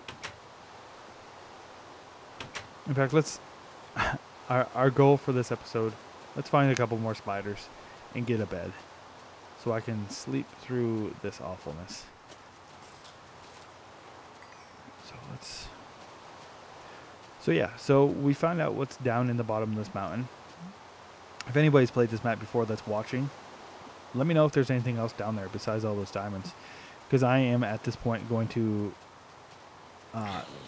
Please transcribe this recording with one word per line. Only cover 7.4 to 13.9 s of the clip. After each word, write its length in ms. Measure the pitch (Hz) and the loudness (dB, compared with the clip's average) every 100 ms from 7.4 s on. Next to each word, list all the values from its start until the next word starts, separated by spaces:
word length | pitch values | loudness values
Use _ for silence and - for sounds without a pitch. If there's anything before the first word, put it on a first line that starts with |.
| 101 101 - - - - - | -4 -8 -10 -16 -18 -18 -10
and 120 | - 117 | -4 0
get 140 | 113 | 0
a 60 | 101 | 0
bed 260 | 90 90 98 - - - - - - - - | -4 -6 -8 -14 -20 -20 -20 -20 -20 -20 -8
so 100 | 117 | -2
I 80 | 113 | -2
can 280 | 113 110 104 | -2 -4 -6
sleep 380 | - - 135 - - | -8 -4 -4 -4 -10
through 540 | - 123 117 113 101 - | -4 0 0 0 -4 -6
this 180 | 101 - | -8 -6
awfulness. 640 | 67 92 - 78 95 - - - - - - - - - - - - - - - - - - - - | -8 -8 -10 -10 -10 -14 -16 -20 -20 -20 -20 -20 -20 -20 -20 -20 -20 -20 -20 -20 -20 -20 -20 -20 -20